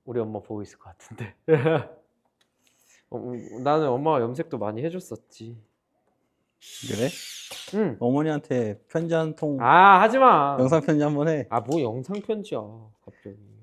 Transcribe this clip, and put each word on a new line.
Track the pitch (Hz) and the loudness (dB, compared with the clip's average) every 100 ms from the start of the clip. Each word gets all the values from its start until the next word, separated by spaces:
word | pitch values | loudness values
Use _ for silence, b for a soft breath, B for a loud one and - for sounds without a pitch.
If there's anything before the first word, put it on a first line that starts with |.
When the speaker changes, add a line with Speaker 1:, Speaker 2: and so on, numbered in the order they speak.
Speaker 1:
우리 | - 120 | -8 -6
엄마 | 110 107 | -6 -8
보고 | - 107 | -10 -12
있을 | 98 - | -12 -18
것 | 92 - | -20 -20
같은데. | - 113 110 - - | -20 -14 -14 -10 2
<laughs> | 151 160 156 - - _ _ _ _ _ _ _ b b b _ | 2 4 0 -2 -14 _ _ _ _ _ _ _ b b b _
어, | 120 | -12
음, | 123 123 - 113 | -10 -12 -12 -6
나는 | 131 156 147 | 0 2 2
엄마가 | 123 156 143 | 0 0 0
염색도 | 117 131 165 120 | 0 -4 -8 -6
많이 | 104 110 | -6 -4
해줬었지. | 160 180 - 113 _ - 113 117 104 _ _ _ _ _ _ _ _ _ - - - | -8 -8 -12 -16 _ -20 -18 -18 -20 _ _ _ _ _ _ _ _ _ -20 -14 -8
Speaker 2:
그래? | 104 131 - - - - - - | -4 -4 -6 -14 -16 -16 -16 -8
Speaker 1:
응. | 202 190 113 | -4 -4 -2
Speaker 2:
어머니한테 | 120 139 156 147 - 127 107 104 _ | -2 0 0 -4 -4 -4 -4 -6 _
편지 | 165 165 | -6 -2
한 | 165 160 | 0 -2
통, | 156 151 139 | -4 -4 0
Speaker 1:
아, | 120 165 196 185 | 4 8 10 8
하지 | 214 262 | 6 6
마. | 262 170 143 135 | 6 6 4 2
Speaker 2:
영상 | 131 160 | 2 2
편지 | 147 151 | 2 0
한번 | 147 147 156 | 0 0 0
해. | 151 - | -2 -2
Speaker 1:
아, | 117 | -4
뭐 | 113 160 | -2 -2
영상 | 120 120 131 202 | -2 -4 -8 -8
편지야, | 208 214 190 135 107 113 110 _ | -6 -8 -6 -10 -10 -14 -20 _
갑자기. | - - 104 101 101 107 | -20 -20 -20 -20 -20 -20